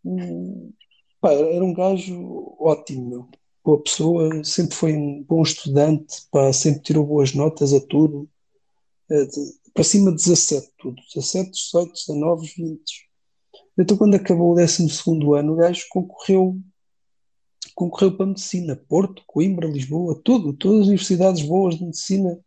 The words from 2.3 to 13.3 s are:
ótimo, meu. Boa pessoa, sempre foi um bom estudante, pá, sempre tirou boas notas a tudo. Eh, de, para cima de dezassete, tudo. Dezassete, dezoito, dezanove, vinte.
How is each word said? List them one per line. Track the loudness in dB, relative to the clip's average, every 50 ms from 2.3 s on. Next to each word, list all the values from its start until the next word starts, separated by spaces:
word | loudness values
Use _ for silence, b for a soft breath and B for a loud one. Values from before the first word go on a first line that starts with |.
| -14 -14 -14 -16 -12 -2
ótimo, | 0 0 0 0 -4 -12 -10 -10 -10 -10
meu. | -12 -12 -16 _ -20 _ _ _ _ _ _
Boa | 2 2 2
pessoa, | 2 -6 -4 -2 0 0 2 0 0 -2 -2 -4 -6
sempre | -4 -2 -2 -2 -4 -2
foi | -2 -2 0 0
um | -2 -4 -6 -6 -10 -4
bom | -2 2 2
estudante, | 2 0 0 -6 -6 0 2 2 4 4 2 0 -2 _ -18 -20 -14 _
pá, | 2 2 4 4 2
sempre | 2 0 0 0 0
tirou | _ 0 0 0 0
boas | 2 2 0 0 0 0
notas | 0 -2 -2 0 -2 0 2 2
a | 2
tudo. | 0 _ 2 2 2 2 0 -6 -12 _ _ _ _ _ _ _ _ _ _ _ _ _ _ _ _ _
Eh, | 0 0 0
de, | -2 -6 -10 -10 -10 -14 _ _ _ _
para | -2 0
cima | 2 4 4 4 4
de | 2
dezassete, | 2 2 2 2 2 2 0 -2 -4 -6 _ _ _
tudo. | -14 -14 -14 -14 _ _ -12
Dezassete, | -8 -8 -6 -6 -6 -6 -6
dezoito, | -8 -10 -10 -2 -2 -2 -2 -2
dezanove, | _ -14 -10 -8 -6 -4 -2 -2 -2 -2 -4 -14 -12
vinte. | -10 -10 -10 -10 -12 _ -16 -16 -16 _ _ _ _ _ _